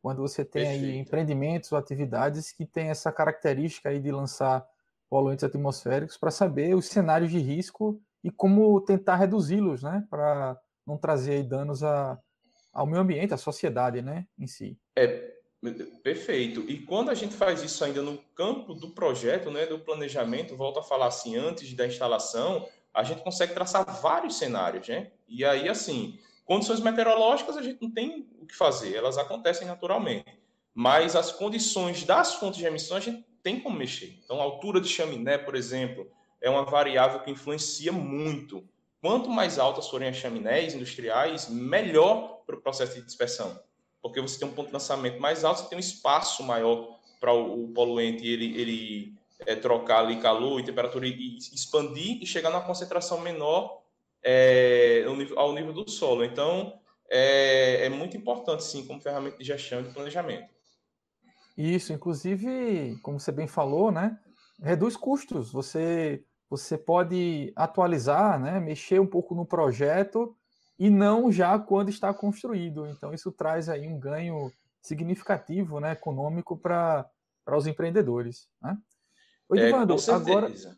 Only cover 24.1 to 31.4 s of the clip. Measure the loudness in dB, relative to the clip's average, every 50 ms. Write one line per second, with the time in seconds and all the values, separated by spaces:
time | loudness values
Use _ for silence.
24.1 | 2 2 0 -4 -4 -4 -4 -2 -2 0 -2 -2 -2 -6 -8 -6 -6 -8 -8 -10
25.1 | _ _ _ _ -6 0 2 2 2 2 0 -2 -2 -2 -4 -6 -4 -6 -6 -6
26.1 | -10 -16 _ _ _ _ _ 0 2 2 2 0 0 2 2 2 2 4 4 4
27.1 | 6 6 6 6 4 4 0 -6 -8 -6 -6 -8 -8 -6 -8 -6 -4 -4 -6 -6
28.1 | -6 -10 -14 -16 -18 -20 -20 -20 -2 2 2 2 2 0 -4 -6 -4 -2 -2 -2
29.1 | -2 -2 -4 -4 -6 -2 -2 -2 -2 -2 -6 -10 -10 -8 -4 -2 -2 0 0 -2
30.1 | -4 -6 -8 -14 -20 _ _ _ _ _ _ _ _ 0 4 6 6 6 4 4
31.1 | 2 0 0 0 -6 -6